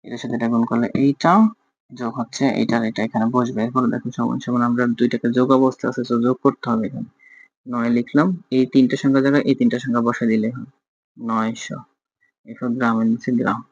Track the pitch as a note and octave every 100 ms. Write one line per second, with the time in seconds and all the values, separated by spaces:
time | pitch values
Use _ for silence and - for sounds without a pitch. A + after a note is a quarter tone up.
0 | - A#2 A#2+ A#2 A#2 A#2 A#2 A#2 A#2 -
1 | C#3 C#3 E3+ G3 A3 - _ _ _ B2
2 | A#2 B2+ A#2 - C#3 - A2+ A#2 A2+ A2+
3 | A2+ A2+ A2 B2 B2 B2 A2+ B2+ A#2+ A#2
4 | A#2+ - A#2+ A#2+ - B2 A#2+ A#2+ B2 A#2
5 | B2 B2 A#2+ A#2+ B2+ C3 C3 B2+ B2 B2
6 | A#2+ A#2+ A#2+ B2+ C#3 - B2 A2+ G#2 A#2+
7 | A2+ _ - - - _ - B2 A#2 A#2+
8 | A#2+ D3 F3 F3 - C3 B2+ C#3 B2+ C#3
9 | C#3 C3+ C3+ C#3+ - C3+ A#2+ A#2+ B2+ A#2+
10 | A#2 B2 A#2 A2 A2 B2 A#2+ _ _ _
11 | _ - A#2 A2+ A2 A2+ - - - _
12 | _ _ _ _ - A2+ B2+ B2 A#2+ A2+
13 | A2+ A2+ - B2 G2+ A2+ -